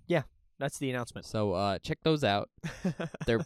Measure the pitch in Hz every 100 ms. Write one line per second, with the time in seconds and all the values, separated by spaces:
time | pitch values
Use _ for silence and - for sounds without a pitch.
0 | - 170 - _ _ - 139 - 135 127
1 | 120 120 - 110 104 90 101 92 - 156
2 | 160 156 123 101 - _ 160 - 190 -
3 | 165 - - 117